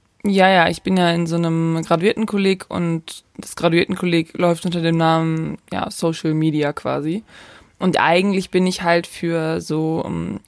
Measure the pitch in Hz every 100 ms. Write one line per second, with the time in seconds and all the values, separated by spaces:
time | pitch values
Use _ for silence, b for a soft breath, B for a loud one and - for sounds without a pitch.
0 | _ _ 208 196 185 185 165 170 - 185
1 | 175 170 165 170 165 165 165 165 160 165
2 | 196 - 220 202 190 190 - - 170 165
3 | - - - - - - 170 165 - 190
4 | 180 170 160 - 175 170 185 175 165 165
5 | 165 165 160 160 160 - - - 180 -
6 | 165 160 160 156 160 151 147 147 131 135
7 | 151 196 - B B B B - 185 -
8 | 151 175 196 190 185 185 185 180 180 170
9 | 170 - 170 165 160 170 170 156 160 160
10 | - 170 175 -